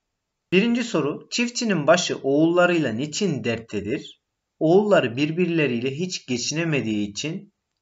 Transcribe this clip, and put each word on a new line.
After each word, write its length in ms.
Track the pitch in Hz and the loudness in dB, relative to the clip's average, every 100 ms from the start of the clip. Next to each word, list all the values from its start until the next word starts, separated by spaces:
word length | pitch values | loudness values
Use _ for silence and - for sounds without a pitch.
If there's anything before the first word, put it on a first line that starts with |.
| _ _ _ _ - | _ _ _ _ -2
Birinci 320 | 185 233 240 | 0 2 0
soru, 440 | 233 170 139 156 - | -2 -2 -2 -4 -6
çiftçinin 560 | - 240 - 233 180 139 | -4 -4 -2 -2 0 4
başı 320 | 180 - 139 | 4 2 -4
oğullarıyla 720 | 135 143 160 175 175 175 139 | 0 2 4 4 4 2 -2
niçin 520 | 110 151 156 202 135 | -4 -6 -4 -2 -2
derttedir? 840 | 117 113 - 104 101 143 - - _ _ _ - | -4 -4 -6 -8 -6 -6 -8 -20 _ _ _ -2
Oğulları 580 | 160 185 208 180 131 117 | 4 4 6 4 2 0
birbirleriyle 720 | 151 160 175 165 143 120 131 | -2 0 0 2 0 0 -2
hiç 360 | 139 185 - - | -4 -6 -8 -6
geçinemediği 840 | 120 - 151 170 143 110 107 104 | -4 -4 -2 -2 0 0 -2 -4
için 420 | 101 151 190 - _ _ _ | -6 -8 -8 -12 _ _ _